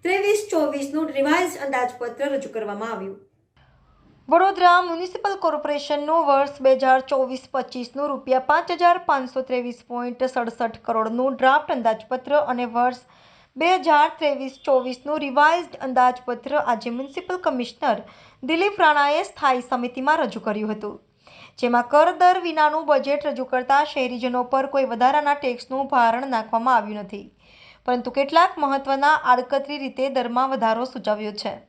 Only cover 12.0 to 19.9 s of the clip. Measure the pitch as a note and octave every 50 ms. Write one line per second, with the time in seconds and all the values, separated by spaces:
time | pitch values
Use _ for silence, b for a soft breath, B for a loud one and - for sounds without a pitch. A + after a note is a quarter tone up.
12 | - - B3+ B3+ B3+ - C#4+ D4 - - B3 A#3+ B3 A#3+ A3+ A#3+ B3 B3+ B3 A#3+
13 | _ b b b b b b b b b b B3+ D#4 F4 F#4 - C4+ E4 D4+ D4
14 | D4+ D#4+ D#4 - E4 D4 C#4 B3+ C4+ C4 - - - - C4+ B3+ B3 B3+ B3+ -
15 | - C#4+ D4+ D#4 D4+ C#4 B3 C#4 D4 D#4 E4 F4+ E4+ - - - - C4 B3+ B3+
16 | B3 B3+ B3 B3 - - B3 A#3+ - C#4 C4+ D4 - - A#3+ G#3+ - A#3+ A#3 B3
17 | C4+ C#4 C#4 F4+ F4+ - F4+ F4+ F4+ E4 C#4 B3 B3 A#3+ - _ D#4 C#4 A3 F#3+
18 | B B B B B B B B - B3+ D#4+ E4+ F#4+ G#4 G4+ G4+ F4+ D#4 D4+ D4
19 | C#4+ C#4+ D4 D#4+ F#4+ - - - D4+ C#4 C4 B3 B3 - C4 B3 A#3+ B3